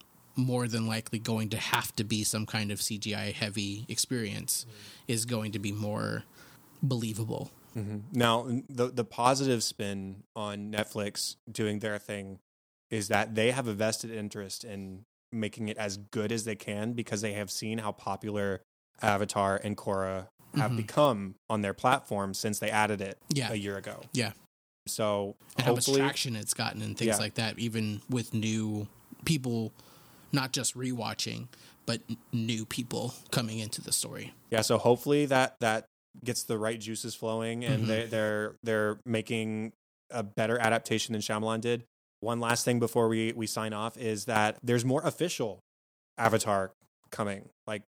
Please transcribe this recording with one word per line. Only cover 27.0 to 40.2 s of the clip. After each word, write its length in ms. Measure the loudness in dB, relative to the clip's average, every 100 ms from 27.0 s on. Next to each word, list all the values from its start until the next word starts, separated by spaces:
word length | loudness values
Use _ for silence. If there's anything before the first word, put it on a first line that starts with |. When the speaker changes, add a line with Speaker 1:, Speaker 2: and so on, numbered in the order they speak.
| 2
Speaker 2:
Yeah. 80 | 2
Speaker 1:
like 160 | 0 -2
that, 240 | -4 -2
even 420 | -2 0 -2 -4 -2
with 240 | -2 0
new 540 | 0 0 0 0 -2 -6 -10 -20 -8 0
people, 480 | 2 2 0 -2 -6 -20 -20 -20 -20 0
not 220 | 0 2
just 220 | 0 -2 -2
rewatching, 720 | -4 -2 -4 -4 -4 -4 -10 -14 -20 -12 -4
but 140 | -4 -4
n-, 80 | -10 -4
new 320 | -2 0 -2 -2
people 480 | -4 -2 -2 -4 -8 -4
coming 280 | -2 -2 -4
into 220 | -6 -8
the 100 | -4
story. 420 | -2 -2 -8 -12 -14 -2
Speaker 2:
Yeah, 100 | 2
so 160 | 4 6
hopefully 480 | 6 6 6 4 6
that, 300 | 6 4 2
that 260 | 2 2 -2 _ _ -10
gets 200 | -4 -4
the 140 | -2 0
right 220 | 0 -2
juices 340 | -6 -6 -6 -6
flowing, 500 | -2 -2 -2 -2 0
and 140 | 2
Speaker 1:
Mm-hmm. 80 | 2
Speaker 2:
they, 180 | 2 0
they're, 500 | 0 2 0 -2 -6
they're 360 | 0 2 2 0 -2
making 680 | -2 0 -2 -2 -2 -6 -10 _ _ _
a 120 | -6